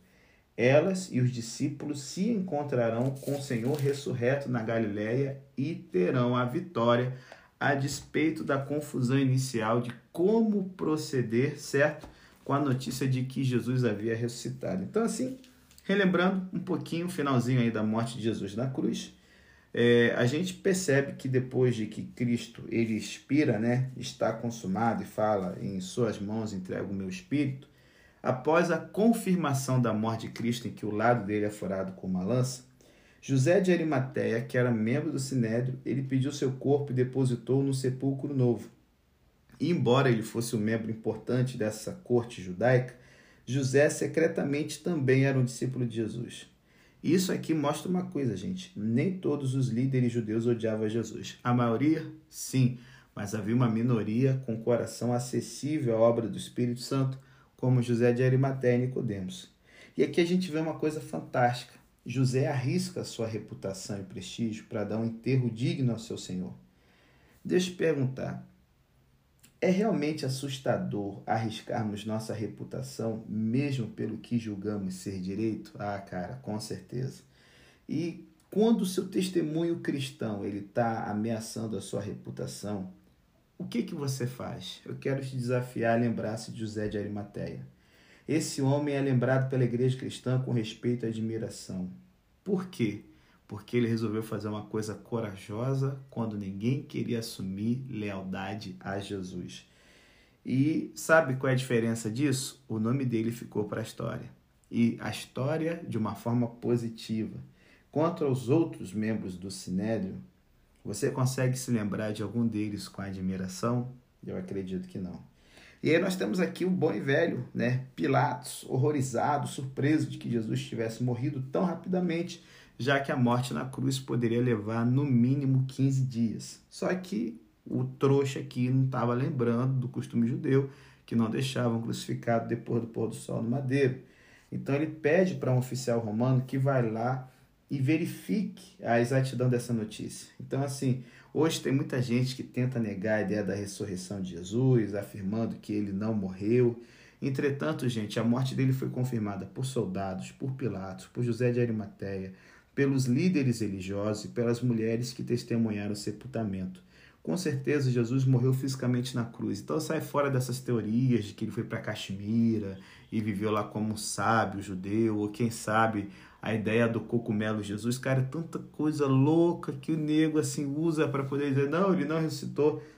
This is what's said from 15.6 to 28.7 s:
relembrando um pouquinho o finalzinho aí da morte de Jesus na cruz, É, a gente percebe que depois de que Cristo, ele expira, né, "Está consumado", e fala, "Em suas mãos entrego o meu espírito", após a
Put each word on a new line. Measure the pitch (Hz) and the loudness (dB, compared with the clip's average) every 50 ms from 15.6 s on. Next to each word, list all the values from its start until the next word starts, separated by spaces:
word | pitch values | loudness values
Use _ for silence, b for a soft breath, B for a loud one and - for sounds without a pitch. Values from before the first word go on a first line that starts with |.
| B B B B B | B B B B B
relembrando | - 196 202 190 180 175 170 180 190 190 185 - - | 0 2 4 4 4 4 4 4 4 2 0 -2 -4
um | - - | -6 -6
pouquinho | - 185 165 135 131 - 165 165 175 | -4 -2 -4 -4 -4 -4 -4 -4 -4
o | 180 | -4
finalzinho | - - 143 139 135 120 110 123 131 123 | -2 -2 0 2 2 2 2 4 4 4
aí | 117 113 | 4 2
da | 107 107 107 | 2 2 0
morte | 107 110 113 117 - - - | 2 2 0 0 -2 -4 -2
de | 107 | -2
Jesus | 113 98 92 95 95 95 | 0 0 0 -2 -4 -4
na | 117 131 135 | -4 -4 -2
cruz, | - - - - 208 - - - - b b b b b b b b b b b b | -2 -2 0 0 0 -2 -4 -10 -14 b b b b b b b b b b b b
É, | - 120 120 120 120 117 113 - - | 4 6 8 8 8 8 6 4 4
a | 123 | 2
gente | 123 151 156 185 - - | 2 2 2 0 -2 -4
percebe | - - 196 185 - - - 135 139 139 - - | 0 2 2 2 2 4 4 4 4 4 2 -2
que | - - 135 | -6 -4 0
depois | 127 127 127 - - 127 127 123 113 | 0 0 0 0 2 2 4 4 4
de | 107 110 | 2 -2
que | - - - - | -4 -6 -8 -10
Cristo, | - - - 123 117 120 113 - - - - - - | -8 -4 -2 0 0 0 0 -2 -6 -14 -14 -8 -2
ele | - 113 113 110 110 | 0 0 2 2 0
expira, | 101 - - - - - - 135 151 151 131 110 104 | -2 -4 -6 -10 -10 -4 0 2 4 4 4 2 2
né, | 113 120 123 131 131 - - | 2 2 2 2 2 0 -4
"Está | 117 107 - - - - 233 226 | -8 -10 -8 -4 -2 0 0 0
consumado", | - 123 117 113 - 90 92 95 110 117 117 104 92 | -2 -4 -6 -6 -6 -4 -2 0 2 2 2 2 0
e | 92 | -4
fala, | - - 107 107 107 107 98 92 90 - - | -6 -2 0 2 2 2 2 0 -2 -6 -6
"Em | - 98 98 92 | -6 -6 -6 -6
suas | 92 - - 123 120 107 95 101 | -6 -4 -2 0 0 0 0 -2
mãos | 101 101 110 113 107 95 | -6 -4 -4 -4 -4 -4
entrego | 98 92 90 - 101 98 92 95 | -6 -6 -6 -6 -6 -6 -6 -6
o | 101 | -6
meu | 95 95 92 | -6 -6 -6
espírito", | 92 - - - 135 147 143 127 - - - - b b b b b b b b b b | -8 -10 -6 -2 0 0 0 0 -2 -6 -10 -18 b b b b b b b b b b
após | b - 131 - - 151 160 170 180 | b -2 -2 0 2 4 4 4 4
a | 170 | 4